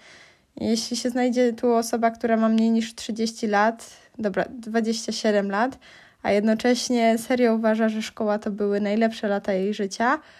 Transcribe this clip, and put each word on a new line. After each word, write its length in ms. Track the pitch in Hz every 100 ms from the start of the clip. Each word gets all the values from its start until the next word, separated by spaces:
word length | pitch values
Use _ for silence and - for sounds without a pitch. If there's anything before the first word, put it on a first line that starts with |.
| - - - _ _ -
Jeśli 420 | 208 226 - 240
się 120 | 254
znajdzie 440 | 247 247 247 247
tu 200 | 226 247
osoba, 380 | 233 233 240 226
która 260 | 226 233 226
ma 120 | 220
mniej 220 | 220 226
niż 240 | 226 226 -
trzydzieści 520 | - 214 226 - 220
lat, 420 | 202 214 226 - - - -
dobra, 280 | 208 185 -
dwadzieścia 600 | 262 220 220 226 226 -
siedem 400 | 220 220 208 196
lat, 280 | 196 247 269 - - - _
a 80 | 190
jednocześnie 840 | 202 220 220 247 247 - 240 226 226
serio 380 | 226 254 247 226
uważa, 340 | 220 220 220
że 120 | 220
szkoła 380 | 214 - 214 208
to 120 | 220
były 300 | 202 202 202
najlepsze 460 | 208 214 226 226 214
lata 260 | 202 202
jej 200 | 190 196
życia, 460 | 208 202 - 233 311 - -